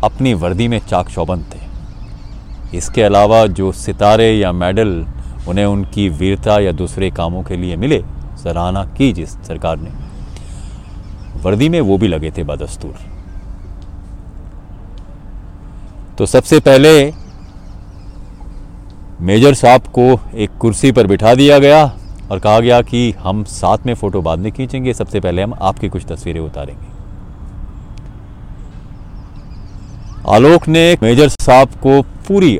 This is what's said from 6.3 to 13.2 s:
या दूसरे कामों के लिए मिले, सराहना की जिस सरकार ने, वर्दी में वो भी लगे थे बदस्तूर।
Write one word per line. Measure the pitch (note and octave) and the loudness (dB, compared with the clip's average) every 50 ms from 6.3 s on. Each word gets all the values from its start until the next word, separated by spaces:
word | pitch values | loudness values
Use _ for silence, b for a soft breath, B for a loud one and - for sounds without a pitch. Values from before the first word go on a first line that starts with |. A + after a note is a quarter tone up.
| G2 - - G#2+ G#2 G#2 | -2 -2 0 2 2 2
या | G#2 F#2+ | 2 0
दूसरे | E2+ C#2+ F2+ E2+ - - F#2+ F#2 | -2 -2 -6 -6 -4 -4 -4 -4
कामों | D#2+ - F2 E2+ F2 F#2 | -2 -4 -4 -4 -4 -6
के | F2+ - F#2+ | -8 -8 -8
लिए | F2 F2+ F2+ E2+ | -6 -6 -6 -4
मिले, | D#2+ G#2+ C#3 D#3 G#2+ - - - - - - - - - | -4 0 0 0 0 -2 -6 -12 -12 -12 -12 -14 -10 -8
सराहना | F2 E2 E2+ E2+ F2+ F#2 G2 F#2+ | -6 -4 -2 -2 -2 -2 -4 -6
की | F#2 - - C3+ C3+ | -6 -2 0 0 0
जिस | G2+ E2+ D#2+ D2 | 0 -2 -8 -10
सरकार | - - - - E2 D#2 - E2 E2 | -12 -16 -12 -12 -10 -6 -4 -6 -6
ने, | D2 D#2 - C3 - - B B B B B B B B B B B B B B B B B B B - - - - - - - - | -6 -8 -12 -12 -12 -14 B B B B B B B B B B B B B B B B B B B -14 -14 -16 -14 -14 -12 -12 -6
वर्दी | - F#2 G2 G#2+ C3 D#3+ | -2 -2 0 2 2 2
में | E3+ E3+ | 2 2
वो | C#3 G2 G2 F#2+ | 2 2 2 2
भी | A2 G2+ | 2 0
लगे | F2 D#2+ D2 D#2+ | 0 -2 -4 -6
थे | - - E2 | -6 -6 -6
बदस्तूर। | D2 D2 C#2+ D2+ C#2+ - - - D2 - - - - - - | -6 -6 -8 -8 -10 -10 -12 -12 -14 -14 -14 -16 -16 -16 -16